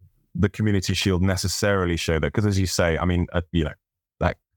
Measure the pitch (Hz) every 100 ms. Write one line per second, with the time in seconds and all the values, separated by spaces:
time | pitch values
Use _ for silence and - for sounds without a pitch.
0 | - _ _ - 101 - 107 101 - 95
1 | 98 90 95 90 92 - 104 98 87 82
2 | - 80 76 110 104 98 90 - 85 78
3 | 87 87 87 87 - 85 73 - _ _
4 | _ - 85 - _